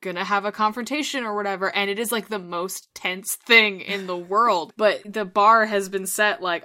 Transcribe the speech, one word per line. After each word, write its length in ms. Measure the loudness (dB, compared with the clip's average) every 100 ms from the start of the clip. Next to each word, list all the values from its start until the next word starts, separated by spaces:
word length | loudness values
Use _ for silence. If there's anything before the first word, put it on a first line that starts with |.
gonna 220 | -8 -6
have 220 | -2 0 -2
a 60 |
confrontation 720 | 0 -2 0 -4 -4 -4 -4
or 120 | -4 -4
whatever," 380 | -4 -2 -2 -2
and 140 | -2
it 100 | -2
is, 120 | -2
like, 180 | -4 -4
the 100 | -8
most 540 | -6 -6 -6 -8 -16
tense 420 | -8 -6 -6 -8 -6
thing 440 | 4 6 6 0
in 260 | -8 -8 -6
the 100 | -6
world, 560 | -2 2 4 2 -2 0
but 240 | 2 2 -4
the 200 | -6 -4
bar 400 | 4 6 6 4
has 240 | 0 -2
been 160 | -6 -6
set, 360 | 0 0 0
like, 220 | -2 -4